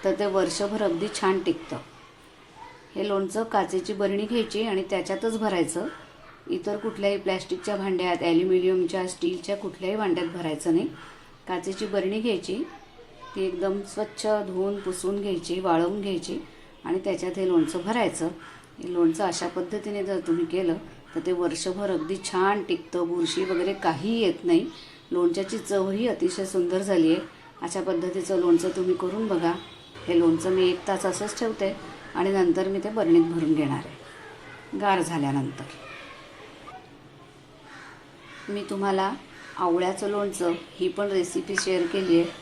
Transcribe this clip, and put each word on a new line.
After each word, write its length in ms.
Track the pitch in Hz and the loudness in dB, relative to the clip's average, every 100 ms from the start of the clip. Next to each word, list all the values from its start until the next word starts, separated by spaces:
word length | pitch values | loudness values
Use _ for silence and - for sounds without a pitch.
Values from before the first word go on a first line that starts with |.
तर 100 | 196 185 | 0 0
ते 80 | 208 | 2
वर्षभर 540 | 190 175 - 202 214 | 2 2 0 -2 0
अगदी 260 | 208 170 208 | 0 0 -2
छान 280 | - 190 190 | 0 2 2
टिकतं. 380 | 170 160 - - - - - - - - - - - - - | 2 -2 -4 -10 -12 -20 -20 -20 -20 -20 -20 -20 -18 -20 -12
हे 140 | - 208 | -4 0
लोणचं 360 | 196 190 214 | 0 0 -2
काचेची 480 | 226 214 180 185 180 | 0 2 2 0 -2
बरणी 320 | 202 202 202 214 | -2 0 0 0
घ्यायची 360 | 240 220 208 | 0 0 -2
आणि 200 | 226 190 180 | 0 0 0
त्याच्यातच 480 | 208 226 190 226 220 | -2 -2 -2 -2 0
भरायचं. 480 | 214 185 151 175 240 - - - - - - | 0 2 0 0 -6 -8 -18 -20 -20 -20 -6
इतर 300 | 175 190 208 | -4 -2 -4
कुठल्याही 400 | 220 208 202 202 | -4 -2 -2 0
प्लॅस्टिकच्या 580 | 185 185 - 180 - 202 | -2 -2 -2 -6 -4 -2
भांड्यात, 460 | 196 185 180 175 | 0 0 0 0
ॲल्युमिनियमच्या, 840 | 170 165 185 185 180 185 170 190 185 | 4 4 4 4 4 2 2 0 -4
स्टीलच्या 480 | - 170 180 175 202 | -2 -2 -2 -4 -4
कुठल्याही 400 | 190 - 185 214 | -4 -6 -4 0
भांड्यात 300 | 202 175 170 | 0 0 -2
भरायचं 460 | 175 165 151 175 | -4 -4 -2 2
नाही. 120 | 165 240 - - - - - - | 2 2 -6 -18 -20 -20 -20 -6
काचेची 380 | 180 185 190 214 | -4 -4 -4 -2
बरणी 340 | 196 185 214 | 0 0 0
घ्यायची, 420 | 226 190 - 196 320 - - - - - - | 0 -2 -2 -6 -6 -10 -20 -20 -20 -20 -12
ती 100 | - | -4
एकदम 360 | 190 175 190 196 | -2 0 -2 -2
स्वच्छ 420 | 196 - 214 - 214 214 196 | -4 -6 -6 -4 0 0 0
धुवून 340 | 185 196 202 | -2 -2 -2
पुसून 400 | 190 185 185 202 | -4 -4 -2 -2
घ्यायची, 380 | 202 175 - 180 | -2 -4 -2 -2
वाळवून 400 | 185 165 175 208 | 2 2 2 0
घ्यायची 380 | 202 180 - - - - - - | -2 -4 -4 -8 -8 -20 -20 -12
आणि 140 | - 180 | -4 -2
त्याच्यात 400 | 196 175 185 180 | -2 -2 -4 -2
हे 100 | 185 | 2
लोणचं 340 | 175 156 180 | 4 4 0
भरायचं. 440 | 180 233 196 - 165 185 - - - - | -2 0 0 0 -4 -4 -16 -20 -20 -12
हे 140 | 175 | -4
लोणचं 320 | 175 170 160 | 2 4 4
अशा 240 | 196 165 175 | 0 0 -4
पद्धतीने 540 | 180 180 214 214 202 | -4 -4 -4 -4 -4
जर 160 | 190 190 160 | -2 -2 0
तुम्ही 180 | 170 165 | 0 0
केलं 300 | 175 180 165 - - - | 0 0 -2 -4 -20 -10
तर 60 | 165 | -6
ते 120 | 165 | -2
वर्षभर 580 | 175 175 160 185 185 202 | 0 0 -2 -4 -2 -2
अगदी 260 | 175 156 190 | -2 -2 -6
छान 380 | - 185 196 208 | -4 2 2 2
टिकतं, 440 | 180 165 - 175 170 | 0 -4 -2 -2 0
बुरशी 360 | 175 165 - | 0 0 0
वगैरे 280 | 185 175 180 | 0 0 0
काही 440 | 196 185 151 190 233 | 0 0 0 0 2
येत 240 | 202 165 | 2 2
नाही. 220 | 170 170 208 - - - - | 4 4 4 -8 -18 -20 -4
लोणच्याची 480 | 175 175 170 196 220 | 2 2 2 -2 -4
चवही 480 | - 202 190 196 240 | 0 0 2 2 0
अतिशय 360 | - 349 - | 2 0 0
सुंदर 380 | 190 190 175 185 | -2 0 2 0
झाली 280 | 196 185 160 | 2 4 6
आहे. 100 | 170 - - - - | 4 0 -14 -20 -10
अशा 180 | 170 190 | -6 -4
पद्धतीचं 560 | 175 170 180 185 175 190 | 0 0 0 -2 0 2
लोणचं 300 | 175 165 180 180 | 6 6 4 0
तुम्ही 180 | 185 180 | 0 2
करून 300 | 185 202 220 | 0 -2 0
बघा. 240 | 175 165 180 - - - - | 2 2 -2 -6 -18 -20 -12
हे 200 | - 170 | 2 6
लोणचं 320 | 170 160 180 | 6 4 2
मी 180 | 185 180 | 4 4
एक 180 | 180 - | 2 0
तास 160 | 190 190 | 0 0
असंच 320 | 180 208 - | -2 -4 -2
ठेवते 360 | 233 214 196 190 - - - | -4 0 -2 -4 -12 -14 -8
आणि 180 | - 185 | 0 2
नंतर 360 | 196 180 175 190 | 4 4 4 2
मी 100 | 196 | 0
ते 120 | 196 | -2
बरणीत 340 | 220 170 170 | 0 6 6
भरून 300 | 165 170 156 | 6 2 2
घेणार 240 | 151 143 135 | 2 2 0
आहे 1000 | - - - - - - - - - - | -6 -16 -18 -18 -18 -18 -18 -18 -10 -2
गार 240 | 202 190 | 2 2
झाल्यानंतर. 600 | 160 165 139 139 131 - 135 - - - - - - - - - - 740 - - - - - - - - - - - - - - - - - | 2 0 0 0 -2 -6 -14 -14 -16 -16 -16 -18 -20 -20 -20 -18 -18 -18 -18 -20 -20 -20 -20 -20 -20 -20 -20 -20 -18 -20 -20 -20 -20 -16 -6
मी 140 | 202 196 | -6 -4
तुम्हाला 420 | 196 196 196 190 269 - - - - | 0 2 2 2 -2 -10 -18 -14 0
आवळ्याचं 520 | 180 170 180 180 202 | 2 4 2 0 -2
लोणचं 440 | 208 202 - 175 170 - | 0 -2 0 0 0 -6
ही 180 | - 180 | -2 -2
पण 200 | 190 202 | 0 0
रेसिपी 460 | 190 170 185 - 190 | 2 2 -2 -2 -2
शेअर 300 | - 185 170 | 2 2 2
केली 320 | 202 190 170 | 0 4 6
आहे 120 | 170 - | 4 -2